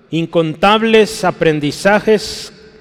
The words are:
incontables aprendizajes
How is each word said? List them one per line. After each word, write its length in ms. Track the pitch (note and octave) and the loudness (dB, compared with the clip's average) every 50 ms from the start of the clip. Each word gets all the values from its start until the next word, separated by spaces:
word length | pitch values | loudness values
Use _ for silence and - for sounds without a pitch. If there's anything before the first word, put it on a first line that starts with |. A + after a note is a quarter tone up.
| _ _ | _ _
incontables 1120 | - D#3+ E3 E3 - E3+ E3 D#3+ D3 - - G3 G#3+ A3 A3 A3+ A3 A3 G#3+ G3+ - - - | -4 -4 -4 -2 0 0 0 0 -2 0 2 2 2 2 2 2 4 2 2 2 -2 -4 -4
aprendizajes 1300 | F3+ - - E3 D#3+ D3+ D3+ D3 D3 C3+ - - G3 G#3 G3+ - - G#3+ G3+ - - - - - - - - - - - - | -4 -2 0 0 0 0 0 -2 -4 -6 -2 0 0 2 2 2 0 0 0 -2 -6 -10 -12 -14 -16 -20 -20 -20 -20 -20 -20